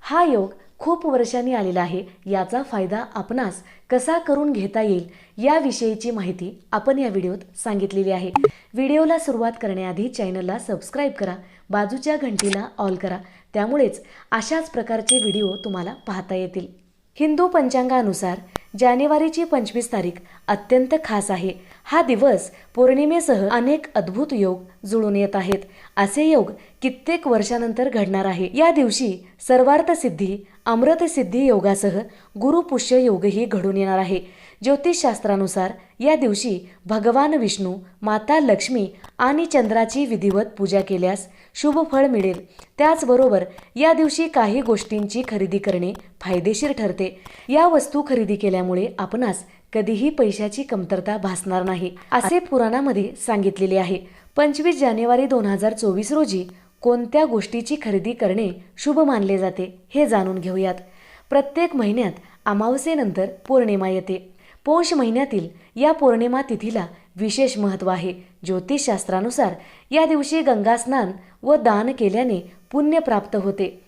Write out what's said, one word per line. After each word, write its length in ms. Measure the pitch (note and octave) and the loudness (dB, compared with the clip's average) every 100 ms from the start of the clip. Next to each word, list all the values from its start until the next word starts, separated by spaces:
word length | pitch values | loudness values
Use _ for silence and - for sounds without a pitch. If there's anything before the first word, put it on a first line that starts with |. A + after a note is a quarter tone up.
हा 240 | - D#4 | -2 2
योग 260 | F4 A#3+ G3 - - _ | 2 2 0 -6 -20 _
खूप 280 | D4+ E4+ E4 | -2 -2 0
वर्षांनी 480 | C4 A#3+ B3 B3 | 0 0 -2 -2
आलेला 260 | B3 F#3+ F3+ | -2 0 -2
आहे, 240 | F3 F3+ F#3+ - G3 | -2 -4 -8 -16 -4
याचा 360 | G3 F#3 A#3+ | -4 -2 -4
फायदा 420 | C4+ A3 F#3 G#3 B3 | -4 -4 -4 -4 -6
आपणास 400 | G#3+ G3 A#3+ A3 F#3 - - _ | -10 -6 -4 -4 -6 -18 -20 _
कसा 280 | B3+ B3+ E4 | -2 0 -2
करून 340 | E4 C#4+ D4 | 0 0 0
घेता 300 | A#3+ G3 A3+ | -2 -2 -2
येईल 260 | G#3+ F3+ E3+ - - - | 0 0 -2 -18 -20 -2
याविषयीची 720 | A#3+ D#4 C#4 A3+ A3+ A3 A3+ | 2 2 0 -2 -2 -2 -6
माहिती 520 | A3+ F3+ F3+ F3+ - _ | -6 -6 -6 -10 -12 _
आपण 260 | G#3+ A3 C4+ | -2 0 0
या 100 | C4 | 0
व्हिडिओत 280 | G3 F3+ F#3 - - | -2 -4 -6 -12 -10
सांगितलेली 460 | - G3+ G3 G3 F#3+ | -4 -2 -2 -2 0
आहे. 200 | F#3 F#3 F3+ F3+ - _ | -2 -2 -4 -4 -6 _
व्हिडिओला 440 | A3 C4+ D4+ D#4+ E4 | -4 0 2 2 0
सुरुवात 340 | D#4+ A#3+ A#3 A#3 | -2 -4 -4 -4
करण्याआधी 460 | A3 F#3 F#3 F3 A#3 | -8 -6 -6 -6 -6
चॅनलला 500 | B3 G3 F#3 F3+ F#3 | -6 -6 -6 -6 -8
सबस्क्राईब 540 | F3+ G3 - C4+ C#4+ | -8 -10 -8 -4 -4
करा, 220 | C#4 F#3+ F3+ - - _ | -4 -8 -8 -14 -20 _
बाजूच्या 460 | G#3 G#3 C4 D4 D4+ | -4 -2 -4 -4 -4
घंटीला 520 | C#4 G3+ G3+ G3 G#3 - | -4 -2 -2 -2 -6 -6
ऑल 160 | G3+ | -4
करा, 240 | F#3 F#3+ F3 - - _ | -4 -6 -8 -12 -20 _
त्यामुळेच 480 | G#3+ G#3+ C#4+ B3 - - - - | -4 -2 2 0 -2 -18 -20 -6
अशाच 400 | A3+ A3 D#4+ D#4+ | -6 -2 -4 -4
प्रकारचे 480 | - A3+ A3+ A3 B3+ | -8 -4 -6 0 0
व्हिडिओ 380 | A3 G3 G3+ G3 | 2 -2 -2 -4
तुम्हाला 300 | A3 F#3 F3 B3+ - | -6 -6 -8 -10 -10
पाहता 280 | F#3+ F#3 | -10 -6
येतील. 320 | F#3 F#3 F#3 F#3 - _ _ _ | -6 -6 -8 -12 -18 _ _ _
हिंदू 340 | - D4+ D4+ F4+ | -2 0 2 2
पंचांगानुसार 920 | F4+ C4 C4 B3+ B3+ A3 F#3 F#3 F3+ - - - G3+ | 4 2 0 2 2 0 -2 -4 -6 -8 -14 -14 2
जानेवारीची 680 | B3 B3 C#4+ D4+ D#4+ D#4+ | 4 4 4 2 2 -2
पंचवीस 480 | E4 D4 A3 A#3 A#3 | 0 0 -2 -4 -4
तारीख 200 | G#3+ F3 F3 - - - | -2 -4 -6 -18 -18 -4
अत्यंत 460 | G3+ - B3+ B3+ D#4 | -4 2 2 4 0
खास 260 | D#4 G#3+ G3 | 0 -4 -2
आहे. 220 | F#3 F#3+ F3+ - - | -4 -4 -8 -16 -20
हा 180 | - D4+ | -2 0
दिवस 480 | C#4+ A3+ C4+ G#3 - - - | 2 4 4 4 0 -16 -14
पौर्णिमेसह 720 | - B3+ C4 D4+ E4+ E4 A3 G3 | 4 4 6 4 2 2 2 2
अनेक 460 | A#3 B3 D4+ D4+ | 2 2 0 0
अद्भुत 320 | - F3 F#3+ D4+ | -4 -2 -4 -4
योग 540 | B3+ F#3+ F3+ - - G3+ | 0 0 0 -8 -18 -4
जुळून 300 | A3+ G#3+ G3+ | -2 0 0
येत 200 | G3+ G3 | 0 -2
आहेत. 220 | F#3 G3 - - - - | -2 -4 -6 -20 -10 0
असे 280 | G3 A#3+ | 0 2
योग 260 | D#4 D4+ F#3+ G#3+ - _ | 4 4 2 -4 -18 _
कित्येक 440 | C4 B3+ - E4+ D#4+ | -6 -4 -4 -2 2
वर्षानंतर 640 | A#3 G3+ A#3+ A#3 A3+ C4 | 0 0 -2 -2 -2 -2
घडणार 360 | A#3 G3 F#3+ | 0 0 0
आहे. 240 | F#3+ F3+ F#3 | -2 -2 -4
या 160 | B3 E4 | 2 4
दिवशी 480 | D4+ B3+ G3+ B3+ F#3 - _ - | 4 2 0 -4 -6 -12 _ 2
सर्वार्थ 440 | B3+ B3+ D4 E4 | 4 6 4 4
सिद्धी, 540 | E4 B3+ D#3+ F#3+ G3+ - - - | 0 0 -2 -4 -4 -12 -10 -2
अमृत 380 | A3+ C4 D#4+ | 2 4 2
सिद्धी 400 | E4+ D#4 G3+ A3+ | 0 -2 -2 2
योगासह 540 | C4+ G#3+ G3+ G3 G3+ F#3 A3+ - - G#3 | 4 4 4 2 0 -2 -8 -16 -20 -4
गुरुपुष्य 640 | A#3+ E4 F4 B3+ - B3+ | 2 2 0 -4 2 4
योगही 400 | B3+ F#3+ G3 G3 | 4 2 0 0
घडून 320 | A#3 G#3 F#3 G3 | -2 -2 -2 -2
येणार 220 | G3 F#3+ | 0 0
आहे. 220 | F#3 F#3 F#3 - - _ | 0 -4 -6 -20 -20 _
ज्योतिषशास्त्रानुसार 1120 | A3+ C#4+ D4 E4+ C#4 G#3+ G#3+ G3 F#3+ - F#3 - - _ | 0 2 2 0 0 -2 -2 0 0 -2 -4 -6 -20 _
या 140 | B3+ | 2
दिवशी 460 | D#4 B3+ G3+ B3 F3+ - - F3 | 2 2 0 -2 -6 -8 -20 -6
भगवान 480 | A3 G#3 A#3+ D4 | -2 2 2 2
विष्णू, 400 | D4+ A3 - F#3+ F#3 - _ | 2 0 -2 -6 -6 -14 _
माता 380 | G#3+ G#3+ G#3+ D#4 | -4 -4 2 2
लक्ष्मी 500 | C#4 G3+ - B3+ G3 - - _ | 4 2 2 -2 -4 -6 -20 _
आणि 280 | B3 D4 E4 | 0 0 2
चंद्राची 600 | D4 A3 A3 A3+ B3 C#4 | 2 2 2 0 0 -2
विधिवत 380 | A3 G3 G3 A3 - | 0 0 0 -2 -4
पूजा 220 | G3 G3 | 0 0
केल्यास 460 | F#3+ F#3 F3+ G3 - - - | 0 0 0 -2 -8 -20 -20
शुभ 240 | - D4 D4 D#4+ | -2 0 2 0
फळ 140 | C4+ C#4 | 2 2
मिळेल. 380 | A#3 F#3+ F3+ - - - - | 2 0 -2 -10 -20 -20 2
त्याचबरोबर 680 | D4 D#4+ C#4+ B3 C4 G3 F3+ - - - | 2 4 4 4 6 4 0 -10 -18 0
या 160 | D#4 | 4
दिवशी 360 | D#4+ D#4 C#4+ D#4+ | 4 2 0 -2
काही 320 | D4+ A3 A3+ | 2 2 0
गोष्टींची 640 | A3+ A3 - G#3+ G#3 A3+ B3+ | 0 -2 0 -6 -4 -6 -4
खरेदी 300 | G#3+ F#3+ G3 | -4 -2 -2
करणे 340 | G3 F3+ F3+ F#3 - - | -2 -2 -2 -8 -16 -16
फायदेशीर 520 | F#3 F3+ F3 A3 D4 | -4 -2 0 -2 -2
ठरते. 480 | C4+ G#3 F3+ F#3+ F#3+ - - - | -2 -4 -2 -6 -6 -20 -20 0
या 200 | C#4+ F4 | 4 6
वस्तू 340 | D#4+ C#4 C#4+ D4 | 4 2 -4 -2
खरेदी 300 | B3+ G#3 G3+ | -2 0 0
केल्यामुळे 500 | G3+ F#3 F3+ F3+ G3 - | 0 0 0 -2 -2 -6
आपणास 460 | F#3 A3+ B3 F3+ - _ _ | -8 -2 -2 -4 -10 _ _
कधीही 380 | A3 G3+ A3 C#4 | -4 -2 0 -2
पैशाची 520 | D4+ A3 G3+ G#3+ G#3 | 2 0 0 -6 -6
कमतरता 540 | C#4 G3 F3 F#3+ F#3 G#3 | -6 -6 -4 -4 -4 -4
भासणार 460 | F#3+ F3 F#3+ F#3 | -4 -6 -4 -4
नाही, 340 | F#3 F#3 F3+ F3+ - | -2 -4 -6 -10 -4
असे 260 | - G3+ F4 | -2 2 0
पुराणामध्ये 720 | F4 C4+ A3+ A#3+ C#4 G#3 F#3+ - - | 2 0 2 2 0 0 -2 -6 -2
सांगितलेले 500 | G#3+ G3 G3 F#3+ F#3+ | 0 0 0 0 0
आहे. 220 | F3 F#3+ - - - - | 0 -4 -6 -20 -8 2
पंचवीस 440 | D4 C#4+ D#4 E4 | 2 2 0 2
जानेवारी 460 | C4+ A3 A#3 B3 C4+ | 2 2 4 4 4
दोन 200 | C4 G3+ | 2 2
हजार 260 | G3 G#3+ | 0 0
चोवीस 400 | A3 G#3+ F#3 G#3 | 0 -2 0 0
रोजी 340 | D4+ D4+ F#3+ F3+ - _ _ | 0 2 0 -6 -14 _ _
कोणत्या 440 | A#3+ A#3+ A#3 C#4+ | 0 0 2 2
गोष्टीची 520 | D#4 A3+ - A#3 A#3 D4+ | 2 0 -2 -6 -6 -6
खरेदी 300 | A3+ G3 F#3 | -2 -2 -2
करणे 380 | A#3 G#3 F#3+ G#3+ F3 - - | -2 0 0 -2 -6 -18 -6
शुभ 220 | C#4+ D4 | -2 2
मानले 400 | D4+ B3 G3 G3 | 2 2 0 0
जाते 420 | F#3 F#3 F#3 - _ | -2 -4 -10 -10 _
हे 120 | C4+ C#4+ | 0 2
जाणून 320 | A3 F#3 F#3 | 2 0 -4
घेऊयात. 360 | F3+ F#3 F#3+ F3+ - - - - _ | -6 -2 -2 -4 -10 -20 -20 -20 _
प्रत्येक 460 | C#4 C#4 E4 E4+ D4 | 0 2 0 -2 0
महिन्यात 360 | G#3+ A3 A#3+ C4 - _ | 0 0 -2 -4 -16 _
अमावस्येनंतर 840 | - G#3 A3 C4+ D#4+ D#4+ A#3 F3 F#3+ F#3+ - | -2 0 0 0 0 -2 -2 -2 -4 -6 0
पौर्णिमा 400 | C4 A3+ G3+ F#3+ | 2 2 0 0
येते. 460 | F#3 F#3 F#3 F#3 - _ - | -4 -4 -8 -8 -20 _ -10
पौष 280 | - D#4+ E4 | 0 2 2
महिन्यातील 560 | E4 A#3+ A3+ C4+ G#3+ F3 - _ - | 0 0 0 0 -2 -6 -14 _ 0
या 160 | C#4+ | 2
पौर्णिमा 500 | D#4+ C4+ A#3 A#3+ B3+ | 4 4 4 0 -2
तिथीला 440 | C4+ G#3+ G#3+ A3+ E3+ - _ - | -4 -6 -4 -6 -6 -12 _ -6
विशेष 420 | G#3+ G#3 C4+ G#3 | -6 0 0 0
महत्त्व 300 | G3+ F#3+ F#3 | -2 -2 -2
आहे. 260 | F#3 F3+ F3+ - _ | -2 -4 -8 -16 _
ज्योतिषशास्त्रानुसार 1120 | E3+ F#3 F3+ C#4 C#4 G3 - F#3 G#3+ B3 A3 F3 - - _ | -6 -6 -2 -4 -2 -4 -2 -2 -2 0 -2 -2 -16 -20 _
या 140 | D4 | 2
दिवशी 360 | D#4+ D#4 C#4+ D#4+ | 2 2 0 0
गंगा 360 | C#4 A3+ G3+ A#3 | 2 2 2 0
स्नान 340 | A#3+ C4+ G3 F#3+ - _ | 0 -2 -2 -6 -16 _
व 120 | A#3+ | 2
दान 380 | D4+ A3+ G#3 A3+ C4+ | 4 4 2 0 0
केल्याने 540 | G#3 G3+ B3+ F#3+ F3 - _ | 0 2 0 -2 -6 -20 _
पुण्य 260 | C4+ D4 D#4+ | -2 2 2
प्राप्त 380 | D#4+ G#3+ G3+ G#3+ | 2 -2 0 -4
होते. 460 | G3 G3 F#3+ - | -2 -2 -4 -6